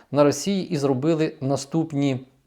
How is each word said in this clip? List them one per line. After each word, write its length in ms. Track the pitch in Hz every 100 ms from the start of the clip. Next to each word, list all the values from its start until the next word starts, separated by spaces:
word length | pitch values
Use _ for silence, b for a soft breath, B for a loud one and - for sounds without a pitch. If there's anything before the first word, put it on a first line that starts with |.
| B
на 140 | 139
Росії 440 | 147 139 196 196 -
і 80 | 156
зробили 560 | 139 123 156 160 156 -
наступні 880 | 131 139 - 165 156 139 143 131 - _